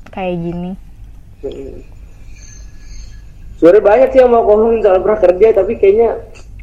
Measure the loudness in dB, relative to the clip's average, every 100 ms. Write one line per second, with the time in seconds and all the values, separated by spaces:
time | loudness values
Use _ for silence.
0 | -18 -10 -8 -6 -8 -10 -10 -14 -18 -20
1 | -20 -20 -20 -16 -14 -14 -16 -18 -20 -20
2 | -20 -20 -20 -20 -20 -20 -20 -20 -20 -18
3 | -18 -20 -20 -20 -16 2 4 6 4 2
4 | 2 4 4 2 2 2 2 0 2 0
5 | 0 0 2 2 2 2 -2 0 2 2
6 | 0 -2 -14 -20 -20 -20